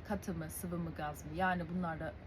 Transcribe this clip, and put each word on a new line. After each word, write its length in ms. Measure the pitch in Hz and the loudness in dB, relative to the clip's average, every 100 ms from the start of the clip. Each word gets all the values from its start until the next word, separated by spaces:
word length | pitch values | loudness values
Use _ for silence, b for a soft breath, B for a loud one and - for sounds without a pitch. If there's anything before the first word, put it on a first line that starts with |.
| - | 0
katı 260 | 196 202 | 0 0
mı, 160 | 165 156 | -2 -2
sıvı 280 | - 180 170 | -4 -2 0
mı, 140 | 165 160 | 0 0
gaz 280 | 151 147 147 | -2 -2 -4
mı? 60 | 160 | 2
Yani 280 | 185 175 165 180 | 4 4 2 0
bunlarda, 380 | 170 156 160 - | 0 0 -2 -6